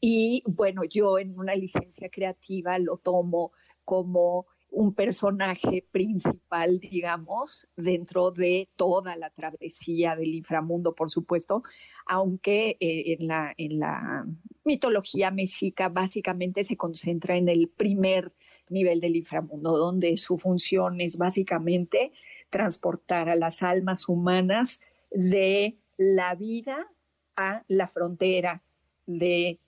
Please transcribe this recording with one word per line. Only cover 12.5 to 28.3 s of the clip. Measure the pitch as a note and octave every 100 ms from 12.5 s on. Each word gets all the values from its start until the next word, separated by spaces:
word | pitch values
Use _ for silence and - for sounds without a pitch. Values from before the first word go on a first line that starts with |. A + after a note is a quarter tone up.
| G#3 A3 -
eh, | E3+ D#3+ E3 E3
en | D#3+
la, | D#3+ D3+ -
en | D#3 D#3
la | D3+ D3+ - C#3 - D#3+ - -
mitología | - C#4 B3+ G#3+ G3 - F#3+
mexica | F#3+ F#3+ - G3 - F#3
básicamente | F3 F#3 G#3 F#3+ F#3 F3+ F#3
se | G3+ A#3
concentra | E3+ E3 - E3+ - F3+
en | F3+
el | E3+ E3+
primer | _ G#3+ G3 F#3+ F#3+ F#3 _ _ _ _
nivel | F#3 F3+ E3+
del | F3 E3
inframundo, | E3 D#3+ D#3+ D3+ D#3+ D#3+
donde | E3 F#3 E3+ D#3+
su | - F3+
función | F#3 F3+ - F#3+ F#3 F3+
es | F3 D#3+
básicamente | F3+ F#3 F#3+ E3+ E3 F3+ F3 - A#4 - - - -
transportar | G3 G#3 - F3 E3+ _ F3 E3
a | E3+
las | E3 E3
almas | F#3 F#3 F#3 F#3 -
humanas | F3 F3 F#3 F#3 G#3 B3 - _ _ _
de | G3 F3+ G3 F#3+ G3 G#3 - _ _
la | F#3+ F#3+ F3+
vida | F3+ G#3+ A3+ A#3 C4+ G4+ _ _ _ _ -
a | F#3+ G#3+ -
la | F#3+ F3+
frontera | - F3 F3 F#3+